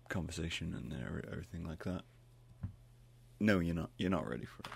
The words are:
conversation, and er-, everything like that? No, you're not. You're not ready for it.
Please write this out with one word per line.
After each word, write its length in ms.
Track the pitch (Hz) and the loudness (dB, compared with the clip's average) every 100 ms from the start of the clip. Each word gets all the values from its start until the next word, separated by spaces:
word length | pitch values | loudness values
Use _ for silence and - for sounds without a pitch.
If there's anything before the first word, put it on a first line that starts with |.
| - | -6
conversation, 640 | 98 80 85 82 - 82 | -4 -2 -2 -2 -2 -4
and 180 | - 58 | -4 -4
er-, 360 | 67 58 - - | -6 -4 -4 -6
everything 340 | - - 85 82 | -8 -8 -6 -6
like 160 | 80 | -6
that? 200 | 98 90 - - - - - - - - - - - - - - | -4 -4 -6 -20 -20 -20 -20 -10 -10 -10 -20 -20 -20 -20 -14 2
No, 180 | 104 95 | 6 8
you're 160 | 85 | 6
not. 160 | 85 - - | 2 -2 0
You're 120 | 92 | 2
not 200 | 90 - | 2 2
ready 160 | 62 | -4
for 160 | - - | -6 -12
it. 80 | - | -8